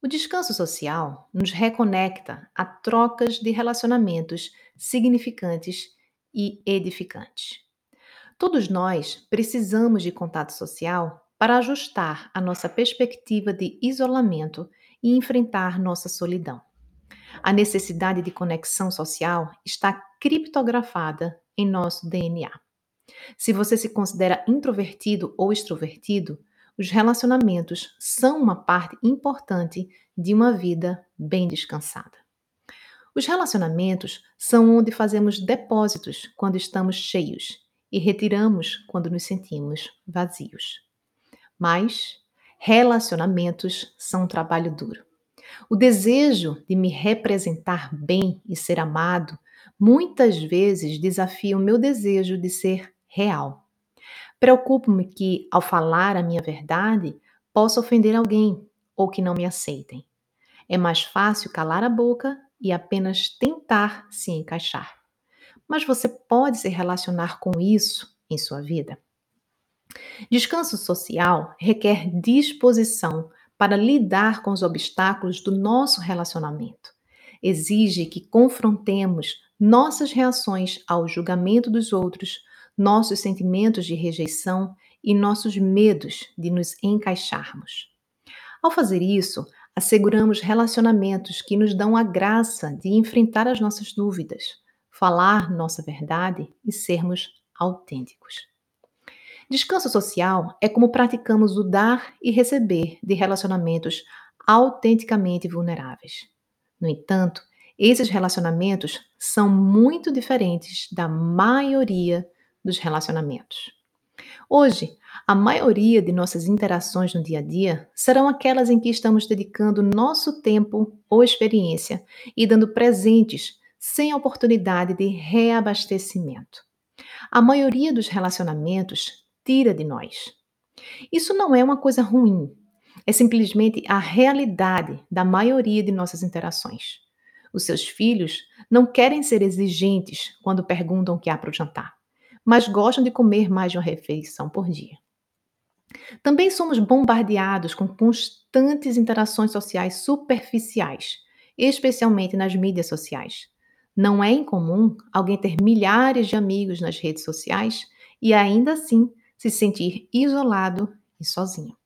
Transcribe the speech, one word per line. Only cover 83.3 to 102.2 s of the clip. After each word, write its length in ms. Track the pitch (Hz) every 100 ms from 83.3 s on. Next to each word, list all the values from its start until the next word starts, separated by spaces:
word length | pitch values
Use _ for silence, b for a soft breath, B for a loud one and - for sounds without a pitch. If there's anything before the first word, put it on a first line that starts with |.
| 185 185 185 220 226 170
de 100 | 165
rejeição 800 | 170 165 156 - - 185 190 b b b
e 100 | -
nossos 440 | 202 202 208 226 196
medos 720 | 190 190 214 175 - - - -
de 120 | 170
nos 260 | 175 170 -
encaixarmos. 1080 | 202 208 - - - - - - - - - _ _ _ B B B B
Ao 100 | 330
fazer 300 | 330 240 185
isso, 440 | 185 202 185 - 151 b b -
asseguramos 640 | - 214 208 214 220 208
relacionamentos 1000 | 175 220 233 226 226 220 190 190 190 -
que 140 | - 202
nos 160 | 214
dão 220 | 190 202 226
a 80 |
graça 680 | 226 180 196 220 226 - 156
de 180 | 143 190
enfrentar 580 | 214 220 - 226 220 226
as 120 | 247
nossas 340 | 214 208 214
dúvidas, 680 | - 208 180 160 - - - _ _ _
falar 580 | _ 185 175 185 208 170
nossa 320 | 175 165 165
verdade 640 | 156 147 151 160 185 175 156 _ 233
e 60 |
sermos 580 | - - 175 175 180 - _ _ _
autênticos. 920 | 175 185 _ 135 127 _ _ - - _ _ _ _ _ B B B B B
Descanso 400 | 269 - 381 -
social 680 | 214 196 - 180 190 170 -
é 80 | 214
como 220 | 220 240
praticamos 640 | 240 247 240 - 220 214 190
o 60 |
dar 500 | 190 190 214 247 - _